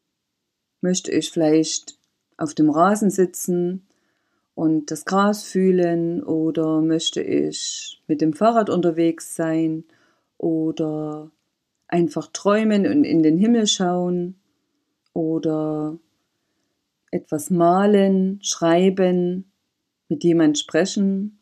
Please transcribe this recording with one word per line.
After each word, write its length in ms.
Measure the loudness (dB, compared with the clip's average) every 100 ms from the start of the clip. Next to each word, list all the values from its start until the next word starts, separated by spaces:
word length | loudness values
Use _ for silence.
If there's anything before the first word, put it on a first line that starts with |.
| _ _ _ _ _ _ _ _
Möchte 300 | -2 -2 -2
ich 220 | -4 -2
vielleicht 680 | 0 2 2 2 -4 -12 -20 _ _ _ -10
auf 180 | -6
dem 160 | 0 2
Rasen 400 | 4 2 2 0
sitzen 760 | 2 0 -2 -4 -2 -2 -6 -12 _ _ _ _ _ _
und 380 | -4 -2 -2 -2
das 120 | -8
Gras 380 | -2 2 2 0
fühlen 800 | -4 0 2 4 2 0 -2 -4
oder 580 | -4 -2 0 0 0 2
möchte 420 | 2 0 -2 -4
ich 760 | -2 0 -2 -4 -10 -10 -12 -14 -4
mit 140 | 0
dem 140 | 0
Fahrrad 360 | 2 2 2 2
unterwegs 640 | 2 0 2 0 -2 -8
sein 480 | -6 -2 0 0 -2 -8 _ _ _ _ -6
oder 920 | -2 -2 -2 -2 -4 -4 -6 -10 -14 _ _ _ _ _ _
einfach 400 | -2 0 -2 -8
träumen 540 | -4 0 2 2 2 2
und 180 | 2
in 180 | 2 2
den 160 | 2 4
Himmel 280 | 4 2 2
schauen 680 | 0 0 0 -2 -2 -6 -10 _ _ _ _ _ _ _
oder 840 | -6 -2 -2 -2 -2 -2 -4 -6 -8 _ _ _ _ _ _ _ _ _ _ _
etwas 400 | -10 -6 -8 -2
malen, 920 | 2 4 4 4 4 4 2 0 -4
schreiben, 1080 | -8 -2 0 4 2 2 2 2 0 -4 -8 _ _ _ _ _ -8
mit 160 | -2
jemand 340 | 2 4 2 0
sprechen. 800 | -2 -2 0 0 -2 -2 -6 -12